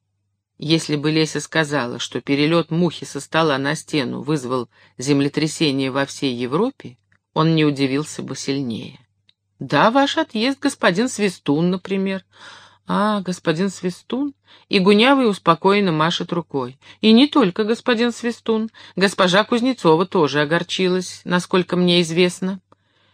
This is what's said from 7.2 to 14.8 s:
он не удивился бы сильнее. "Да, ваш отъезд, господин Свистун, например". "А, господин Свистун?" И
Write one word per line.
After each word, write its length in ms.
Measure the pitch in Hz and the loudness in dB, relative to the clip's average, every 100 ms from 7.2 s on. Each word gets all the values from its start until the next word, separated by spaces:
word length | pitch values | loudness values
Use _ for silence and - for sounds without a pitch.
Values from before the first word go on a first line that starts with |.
| _ | _
он 220 | - 160 160 | 0 2 4
не 100 | 151 | 2
удивился 580 | 139 135 135 151 - | 2 0 -2 -4 -8
бы 140 | 127 131 | -10 -8
сильнее. 640 | - 139 131 107 - - _ _ _ _ _ - | -6 -4 -4 -8 -10 -18 _ _ _ _ _ -14
"Да, 300 | 139 147 185 | -2 2 4
ваш 280 | 254 277 - | 4 2 0
отъезд, 400 | - 220 233 269 | -4 -2 -2 -2
господин 480 | 185 - 220 180 247 | -4 0 0 2 -2
Свистун, 640 | - 202 180 - 147 175 | 0 -2 -2 -2 0 0
например". 520 | 185 - 196 190 190 - _ - - - _ - | -2 -4 -4 -4 -6 -10 _ -20 -20 -20 _ -6
"А, 280 | 180 208 208 | -2 0 -2
господин 500 | 185 180 - 160 196 | -4 -6 -2 -2 -2
Свистун?" 640 | 185 180 180 - 240 285 - _ - - | -4 -8 -8 -8 -6 -6 -8 _ -20 -2
И 120 | 202 | 2